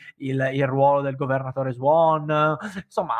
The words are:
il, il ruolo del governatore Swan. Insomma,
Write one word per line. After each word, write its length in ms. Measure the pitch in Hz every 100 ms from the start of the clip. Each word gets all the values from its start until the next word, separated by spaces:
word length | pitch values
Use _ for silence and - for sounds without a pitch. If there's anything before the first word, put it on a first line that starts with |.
| - _
il, 320 | 135 135 131
il 140 | 135 135
ruolo 340 | 135 139 143
del 140 | 139 135
governatore 580 | 139 135 131 131 131
Swan. 840 | 120 135 160 165 156 151 151 151 151 208 190 -
Insomma, 300 | - 165